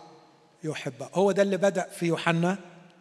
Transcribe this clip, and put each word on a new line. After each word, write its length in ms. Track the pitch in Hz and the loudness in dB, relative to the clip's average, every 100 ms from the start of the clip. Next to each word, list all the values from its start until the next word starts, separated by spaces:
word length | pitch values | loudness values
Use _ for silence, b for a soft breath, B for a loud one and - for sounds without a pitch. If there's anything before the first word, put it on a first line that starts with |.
| - - - _ _ _ | -20 -20 -20 _ _ _
يحبه. 460 | 156 143 143 127 135 | -10 -8 -8 -10 -6
هو 180 | 175 196 | 0 2
ده 100 | 185 | 4
اللي 160 | 202 185 | 2 2
بدأ 320 | 196 180 - | 2 0 -4
في 160 | - 170 | -2 -2
يوحنا 520 | 160 170 165 170 196 - - - - | 0 0 2 2 0 -6 -20 -20 -20